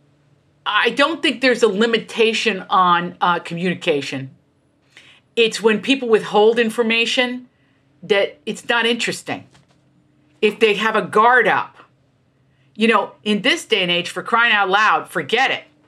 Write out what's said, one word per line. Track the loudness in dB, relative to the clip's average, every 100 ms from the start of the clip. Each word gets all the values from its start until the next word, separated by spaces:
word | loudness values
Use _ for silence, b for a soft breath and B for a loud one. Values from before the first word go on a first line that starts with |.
| _ _ _ _ _ _
I | -2 0 0
don't | 0 0 0
think | -4 0
there's | 0 2
a | 2
limitation | 2 0 -2 -4 0 0 0 -2 -4 -2
on, | 2 2 2 -2 -4
uh, | -2 -2
communication. | -4 -6 -4 -4 -2 -2 -2 -8 -10 -16 _ _ _ _ _ b b b b -2
It's | -2 0
when | 0 0
people | 0 -2 2
withhold | 0 2 2 4 4
information | 0 0 -2 0 -2 -2 -2 -4 -14 _ _ _ _ _
that | -2 0 0 -4 -12
it's | -8 -4
not | -2 0
interesting. | -2 -4 -6 -8 -12 -14 _ _ _ _ _ _ _ _ _
If | -2 2
they | 0
have | 2 -2 -2
a |
guard | 0 2 4 4 4
up, | 0 -4 -12 -20 _ _ _ _ _ _ _ _
you | -2 2
know, | 2 0 -6
in | -4 -2
this | 0 -2 -2
day | -2
and | 0
age, | -2 -4
for | -8
crying | -2 0 2
out | 2 2
loud, | 2 2 2 -2
forget | -8 -2 0 0
it. | -2 -10 _